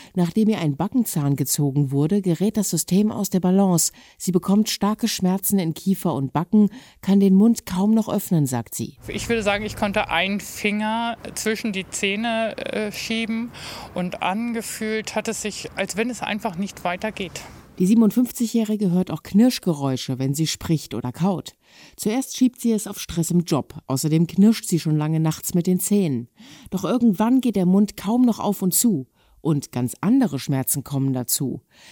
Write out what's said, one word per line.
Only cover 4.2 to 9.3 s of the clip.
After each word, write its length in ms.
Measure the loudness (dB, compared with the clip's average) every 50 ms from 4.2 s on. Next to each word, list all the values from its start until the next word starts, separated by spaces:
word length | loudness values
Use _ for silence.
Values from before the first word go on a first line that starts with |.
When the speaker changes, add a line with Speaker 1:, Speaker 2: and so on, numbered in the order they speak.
| -4 0 0
Speaker 1:
bekommt 380 | 0 2 2 2 4 4 2
starke 380 | 0 -2 -2 -2 -2 0 -2 -4
Schmerzen 500 | -2 0 0 0 0 0 0 0 0 2
in 160 | 2 0 -2
Kiefer 400 | -4 0 -2 0 0 0 -2 -2
und 180 | -2 -2 -2 -2
Backen, 380 | -2 -2 2 4 4 4 4 2 -4 -20 -20 -20 _ -2
kann 180 | 2 4 6
den 140 | 6 6 6
Mund 320 | 8 8 6 4 2 -2
kaum 260 | -8 -4 0 2 2 2
noch 160 | 2 2 0
öffnen, 380 | -2 -4 -2 0 2 2 2
sagt 280 | 2 0 -4 -6 -6 -8
sie. 220 | -8 -8 -8 -10 _ -14 -10
Speaker 2:
Ich 200 | -8 -8 -4
würde 140 | -2